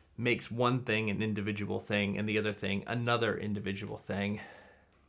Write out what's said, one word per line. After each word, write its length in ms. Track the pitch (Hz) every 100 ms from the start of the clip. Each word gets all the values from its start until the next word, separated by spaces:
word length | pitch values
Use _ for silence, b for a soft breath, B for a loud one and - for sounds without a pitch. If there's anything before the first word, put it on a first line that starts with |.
| b -
makes 340 | 120 117 -
one 340 | 117 123 127
thing 260 | 120 107 110
an 120 | 98
individual 580 | 110 104 104 104 101 101
thing 360 | - 104 101 101
and 100 | 107
the 120 | 107
other 160 | 107
thing 280 | 101 98 98 -
another 500 | 120 120 120 113 -
individual 600 | 107 101 98 98 104 107
thing? 420 | - 98 101 101 B B B B B B